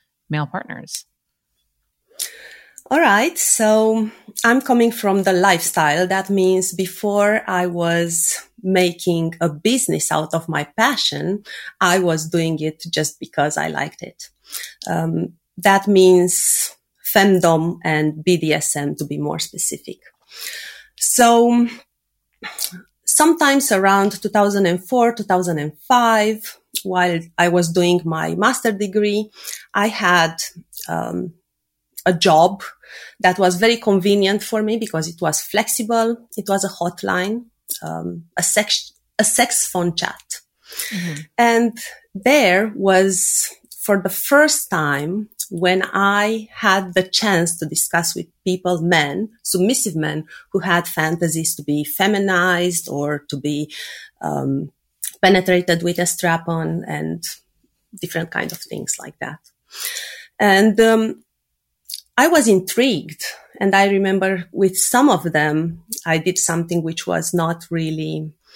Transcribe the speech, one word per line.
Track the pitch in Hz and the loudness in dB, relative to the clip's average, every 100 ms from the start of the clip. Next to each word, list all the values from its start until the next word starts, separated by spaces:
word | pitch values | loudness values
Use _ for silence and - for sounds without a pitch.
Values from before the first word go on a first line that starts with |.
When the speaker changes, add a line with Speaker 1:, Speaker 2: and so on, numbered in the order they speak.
| _ _ - | _ _ -6
Speaker 1:
male | 151 147 | -4 -4
partners. | 185 - - - - - _ _ _ _ _ _ _ _ _ _ - - - - - _ - - | -8 -12 -16 -10 -12 -12 _ _ _ _ _ _ _ _ _ _ -10 -10 -12 -20 -20 _ -16 -2
Speaker 2:
All | 285 | 2
right. | 320 202 302 - | 4 4 2 -2
So | - - 214 220 220 220 214 - - - 233 | -2 2 2 4 2 0 -2 -8 -16 -2 2
I'm | 254 | 2
coming | 262 240 233 | 2 4 2
from | 233 202 196 | 2 0 2
the | 190 | 2
lifestyle. | 185 196 170 - 180 151 156 185 | 2 4 2 0 0 2 2 0
That | 190 190 | -2 0
means | 196 185 185 180 | 2 4 2 0
before | 175 185 - 208 202 202 214 - | -4 -6 -4 -2 2 2 2 -2
I | 180 180 | -2 -2
was | 175 170 170 170 165 - - - - | -2 0 0 0 -2 -4 -4 -12 -8
making | 190 185 180 175 180 170 165 - | 0 2 2 0 -2 0 -2 -2
a | 170 | -4
business | 151 214 254 - 160 - | -2 -2 0 -2 -4 -2
out | 156 156 | -2 -2
of | 165 165 | -6 -4
my | 151 147 - | -6 -6 0
passion, | 247 254 - 143 160 208 - - - - | 0 0 -4 -4 -4 -6 -8 -16 -14 -2
I | 180 190 | 2 2
was | 175 160 160 | 2 0 -2
doing | 170 165 156 | -2 0 -2
it | 156 156 170 | -4 -8 -6
just | 156 151 - | -4 -4 -6
because | - - 151 147 | -8 -2 -2 -2
I | - | -4
liked | 147 151 - | -6 -8 -10
it. | - - - _ - - - - - | -16 -16 -20 _ -16 -16 -16 -12 -6
Um, | 170 165 165 170 _ _ - | -4 -2 -4 -6 _ _ 0
that | 196 196 202 | 2 4 4
means | 190 185 180 180 - - - - - _ _ - | 6 8 6 4 0 -2 -2 -4 -10 _ _ -2
femdom | 208 202 185 170 165 165 170 | 2 4 4 4 2 0 -4
and | 160 156 156 156 | -4 0 -2 -2
B | 175 175 | 0 0
D | 156 | 0
S | 156 - 147 | -2 -2 -4
M, | 143 143 | -4 -6
to | 151 | -8
be | 147 | -6
more | 147 160 | -6 -6
specific. | - - - - - - _ _ _ - - - - - - - | -8 -6 -6 -8 -12 -18 _ _ _ -16 -14 -14 -16 -20 -18 -6
So | - - 233 233 240 240 233 - _ _ _ _ _ _ - - - 180 - _ - | -2 4 6 6 6 4 2 -4 _ _ _ _ _ _ -16 -10 -12 -12 -20 _ -2
sometimes | - 311 330 285 277 269 | 2 4 4 4 2 2
around | 196 196 196 202 202 | 2 4 4 2 -2
two | 208 | -2
thousand | 208 202 202 180 | 2 2 4 2
and | 180 | 0
four, | - 254 233 | 0 2 2
two | 233 | 0
thousand | 208 185 180 156 | 0 0 0 -4
and | 151 - - | -4 -8 0
five, | 247 233 220 214 214 - - _ - | 2 4 2 2 -2 -10 -18 _ -10
while | 190 180 180 170 165 - | -4 0 2 0 -4 0
I | 175 | 2
was | 175 165 | 2 2
doing | 175 175 180 165 | 2 2 2 0
my | 160 160 170 | -4 -4 0
master | 220 254 233 | 0 0 -2
degree, | 196 202 208 208 208 214 - - - - | -2 -2 0 0 -2 -6 -12 -16 -16 -6
I | - 214 | -2 -2
had, | 208 185 180 165 165 - 175 - - - | 0 2 4 2 -2 -12 -14 -20 -16 -8
um, | 82 58 90 180 - _ _ _ _ _ - 175 | -6 -4 -6 -8 -12 _ _ _ _ _ -4 0
a | |
job | 170 180 156 180 202 - - - - - - | 2 4 6 4 0 -14 -18 -20 -20 -20 0
that | 190 185 | 0 4
was | 185 180 | 2 2
very | 226 233 | 2 2
convenient | 220 196 196 202 196 202 | 2 2 4 2 2 0
for | - 220 | -2 -2
me | 214 220 | -2 -4
because | 220 160 160 | -4 -4 -6
it | 165 | -4
was | 160 - | -4 -4
flexible. | - 208 220 - 220 233 226 233 - - | -4 -4 -2 -4 -2 0 0 -4 -8 -10
It | 190 | -2
was | 196 | -2
a | 196 | -2
hotline, | - 175 180 196 180 190 226 233 _ - - | -4 -6 -6 -4 -2 -2 -6 -10 _ -12 -10
um, | 160 165 175 170 - - | -8 -8 -8 -10 -10 -4
a | |
sex, | - 208 208 - - _ _ - | -2 0 0 -4 -6 _ _ -2
a | - | -2
sex | - 175 - - | 0 0 -2 -4
phone | 185 175 | -2 -2
chat. | 170 - - - - _ _ - - - | -2 -8 -10 -16 -16 _ _ -18 -12 -8
Speaker 1:
Mm-hmm. | 196 175 147 156 - | -6 -6 -8 -8 0
Speaker 2:
And | 233 233 233 233 - - _ 196 | 2 4 2 -2 -16 -18 _ -4
there | 247 294 202 190 220 208 | 2 4 4 2 0 0
was, | 196 190 190 185 - - - - _ - | 4 4 4 0 -2 -2 -4 -10 _ -10
for | - 196 | -2 0
the | 180 | 0
first | - - 277 302 - - | -4 2 4 4 0 -2
time, | 170 147 139 151 202 208 - - | -2 0 -2 -4 -6 -8 -12 -10
when | 170 180 185 | -2 0 0
I | - 196 196 202 214 226 220 | 0 0 2 2 0 -4 -8
had | - 208 190 185 | -2 0 0 0
the | 180 | -2
chance | 185 - 214 175 170 - | 0 -2 0 2 0 -4
to | 151 | -6
discuss | 160 - 170 170 175 | -4 -2 -2 -2 -6
with | 165 _ 185 | -12 _ -4
people, | 185 185 175 | -2 -2 -2
men, | 170 170 143 165 220 _ | 2 2 0 -4 -6 _
submissive | - 180 196 262 202 156 | -4 0 2 0 -2 -4
men, | 151 156 156 - - | -4 -4 -8 -18 -6
who | 185 | -4
had | 190 175 170 | 0 0 0
fantasies | - 156 165 170 160 160 - | -4 -2 -2 -2 -2 -4 -6
to | |
be | 147 147 | -4 -4
feminized | 147 - 190 202 196 180 180 175 175 170 - | -4 -2 0 0 0 2 2 0 0 -4 -6
or | 143 147 147 147 | -6 -4 -6 -8
to | 143 | -8
be, | 147 147 147 - - - - - | -4 -4 -6 -10 -16 -16 -20 -10
um, | - 147 135 135 151 _ _ - - - | -6 -4 -2 -4 -6 _ _ -14 -12 0
penetrated | 185 190 190 180 180 170 | 4 4 4 0 0 -2
with | 175 175 | -2 -2
a | 175 | -4
strap-on | - 175 165 170 165 160 165 - | -2 -2 -2 -2 -4 -4 -6 -6
and | 151 160 165 - - _ _ _ _ _ 208 | -6 -6 -6 -10 -16 _ _ _ _ _ -12
different | 180 165 165 | -8 -6 -6
kind | - - | -6 -8
of | - | -10
things | - - - - | -12 -10 -8 -10
like | - - | -10 -12
that. | - 151 _ _ _ - - - - - - - | -12 -12 _ _ _ -10 -10 -8 -12 -16 -14 0
And, | 208 190 220 214 | 4 6 6 6
um, | 226 226 220 - _ _ _ _ _ _ - - _ - | 6 4 0 -6 _ _ _ _ _ _ -16 -16 _ 2
I | 311 | 4
was | 330 226 | 6 6
intrigued, | 190 185 - 262 185 160 - - - _ - | 4 2 0 2 0 -6 -12 -12 -14 _ -4
and | 196 196 | 2 4
I | 196 | 4
remember | 196 190 190 190 190 175 | 2 2 2 0 -2 -4
with | - 190 190 | 0 0 0
some | - 247 285 | 0 4 4
of | 202 170 | 4 0
them, | 151 151 156 165 165 - - | 0 0 0 -2 -6 -12 -10
I | 165 160 | -2 -2
did | 170 185 | 0 -2
something | - 170 170 170 | -2 -2 -2 -2
which | 160 165 - | -4 -6 -4
was | 165 165 | -4 -2
not | 175 165 165 - | -2 -2 -4 -6
really, | 170 160 156 156 156 156 - _ | -6 -4 -6 -6 -8 -10 -14 _